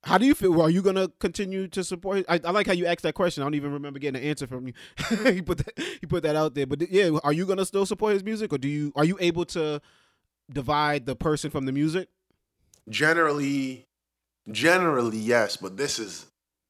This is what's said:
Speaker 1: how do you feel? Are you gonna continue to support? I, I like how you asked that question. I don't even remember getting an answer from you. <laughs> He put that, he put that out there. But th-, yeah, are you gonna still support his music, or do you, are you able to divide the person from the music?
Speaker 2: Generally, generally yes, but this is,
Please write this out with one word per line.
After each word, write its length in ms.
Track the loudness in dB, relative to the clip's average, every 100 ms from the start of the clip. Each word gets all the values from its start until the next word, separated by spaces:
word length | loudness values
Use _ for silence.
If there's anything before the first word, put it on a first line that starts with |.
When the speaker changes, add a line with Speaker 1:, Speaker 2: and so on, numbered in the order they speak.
Speaker 1:
how 140 | 2 4
do 80 |
you 100 | 6
feel? 240 | 6 4 6
Are 80 | 6
you 100 | 4
gonna 280 | 4 2 0 _
continue 480 | -4 -2 -4 -4 -6
to 160 | -6
support? 400 | -6 -6 -2 -2 0
I, 140 | 0
I 100 | 2
like 140 | 0 2
how 60 |
you 140 | 0 0
asked 160 | 0
that 120 | -2
question. 280 | 0 -2 0
I 40 | -2
don't 80 |
even 160 | -2 -4
remember 260 | -6 -8 -6
getting 200 | -6 -4
an 40 | -4
answer 200 | -4 -6
from 200 | -8 -10
you. 60 | -14 -18 -10
<laughs> 280 | -4 2 2
He 120 | 2
put 160 | -2 -4
that, 200 | -6 -6 -8 -8
he 60 | -6
put 160 | -2
that 140 | 0 0
out 180 | 0
there. 100 | -2 -4
But 120 | -4
th-, 120 | 0
yeah, 280 | 2 4 2
are 120 | 2
you 100 | 0
gonna 220 | 0 0 0
still 180 | 0
support 300 | -2 0 0
his 100 | 0
music, 260 | 0 -4 -2
or 60 | -2
do 100 | -2
you, 220 | -2 -4 2
are 80 |
you 140 | 2 2
able 240 | 0 0 -4
to 360 | -4 -4 -4 _ _ _ _ _ _ _
divide 540 | -8 0 2 2 0
the 100 | -2 -2
person 340 | 0 0 -2
from 160 | -4 -2
the 60 |
music? 360 | 0 0 0 -6 _ _ _ _ _ _ _ -10
Speaker 2:
Generally, 960 | 0 2 4 2 2 0 -2 -4 -8 _ _ _ _ _ _ -10
generally 680 | 0 4 4 4 2 0 -2
yes, 400 | 2 2 2 -4
but 180 | -10 -6
this 220 | -6 -4
is, 280 | -8 -12 -20 _ _ _